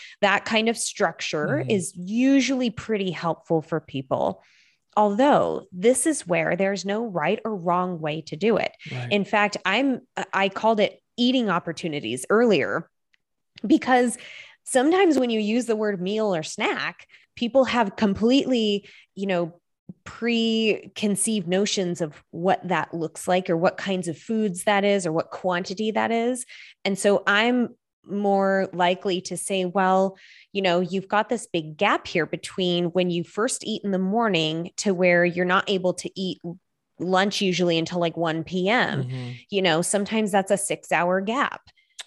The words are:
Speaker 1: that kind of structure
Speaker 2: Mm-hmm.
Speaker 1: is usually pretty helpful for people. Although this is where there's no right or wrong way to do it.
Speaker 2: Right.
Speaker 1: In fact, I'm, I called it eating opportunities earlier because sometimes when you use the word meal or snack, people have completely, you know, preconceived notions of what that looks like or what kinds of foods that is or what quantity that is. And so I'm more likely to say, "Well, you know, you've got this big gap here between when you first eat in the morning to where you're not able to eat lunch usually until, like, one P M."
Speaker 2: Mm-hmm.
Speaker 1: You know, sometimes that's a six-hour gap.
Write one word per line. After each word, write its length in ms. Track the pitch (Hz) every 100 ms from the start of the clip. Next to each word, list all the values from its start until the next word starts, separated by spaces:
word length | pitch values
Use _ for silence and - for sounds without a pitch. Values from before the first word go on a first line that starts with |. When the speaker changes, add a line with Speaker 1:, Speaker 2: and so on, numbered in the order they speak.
| - -
Speaker 1:
that 240 | 202 202
kind 240 | - 226 220
of 80 | 226
structure 680 | - - 180 - - 156 156 277
Speaker 2:
Mm-hmm. 100 | 131
Speaker 1:
is 220 | 214 - 175
usually 720 | 180 226 262 277 240 262 247
pretty 400 | - - 214 190
helpful 520 | 151 170 160 - 165
for 180 | - 160
people. 640 | - 135 131 131 - - _ _ _ _ _ -
Although 680 | 208 202 285 208 85 80 -
this 320 | 180 220 254 -
is 200 | - 175
where 300 | 165 160 175
there's 280 | 196 196
no 220 | 190 208 233
right 320 | 170 151 220
or 100 | 226
wrong 460 | 208 170 175 180 170
way 220 | 156 156
to 140 | - 156
do 200 | 208 202
it. 160 | - - -
Speaker 2:
Right. 200 | 127 120
Speaker 1:
In 120 | 202
fact, 320 | 190 214 208 -
I'm, 360 | 185 208 277 247 - - -
I 140 | 185 196
called 300 | - 220 220
it 200 | 196 - _ -
eating 320 | 240 262 220
opportunities 800 | 170 - 160 175 147 110 127 -
earlier 640 | 202 240 170 101 127 - _ _ _ _ _ _ -
because 540 | 202 294 - 254 247 - - - - -
sometimes 520 | - 254 277 370 392 262
when 140 | 247
you 80 | 220
use 280 | 214 233 233
the 100 | 214
word 260 | 214 196
meal 320 | 180 214 214
or 80 | 170
snack, 640 | 156 - 226 330 151 - - - _ -
people 280 | 240 269 240
have 280 | 240 202
completely, 920 | - 202 190 226 269 - 247 214 202 - - _
you 120 | - 196
know, 340 | 180 170 - _ _ - -
preconceived 1400 | - - 233 233 226 226 220 165 - - 214 196 226 214 170
notions 520 | 185 208 - 175 175
of 220 | 160 - _
what 360 | 165 180 - 180
that 260 | 170 -
looks 320 | 170 160 - -
like 200 | 185 185
or 60 | 165
what 200 | 180 -
kinds 320 | 202 185 170
of 100 | 147
foods 460 | - 220 214 175
that 200 | - 202
is 220 | 202 202 175
or 60 |
what 180 | 160 -
quantity 600 | - 185 175 185 190 220
that 200 | 214 220
is. 340 | 226 233 247 - - - -
And 140 | 202 196
so 240 | 208 196 -
I'm 440 | 202 233 247 240 - _ _ -
more 640 | 202 202 196 196 190 185
likely 480 | 175 175 185 202 180
to 160 | 180 175
say, 280 | - 196 180
"Well, 500 | 196 185 190 190 190 - - _
you 100 | 196
know, 180 | 185 175
you've 280 | 175 190 190
got 200 | 208 220
this 180 | 233 -
big 300 | 175 156 151
gap 300 | 202 311 -
here 200 | 175 147
between 600 | 170 - - 180 175 175
when 240 | 185 180
you 140 | 175
first 380 | 160 - 240 -
eat 180 | - 220
in 60 | 202
the 80 | 190
morning 720 | 190 220 226 170 156 160 170 -
to 160 | 208
where 300 | 180 180 175
you're 200 | 175 170
not 240 | 180 190 -
able 240 | 190 180
to 160 | 180 180 -
eat 200 | 190 - 170 175 _ _ _ -
lunch 420 | 170 185 202 -
usually 380 | 196 175 175 165
until, 220 | 160 180
like, 160 | 170 165
one 260 | 170 160
P 260 | 151 185 185
M." 360 | 240 185 147
Speaker 2:
Mm-hmm. 260 | 127 131 123 123 -
Speaker 1:
You 120 | 196
know, 200 | 185 160
sometimes 500 | 175 202 196 220 208
that's 180 | 196 190
a 60 | 196
six-hour 640 | - 160 - 160 175 185
gap. 400 | 196 254 247 - _ _ _ -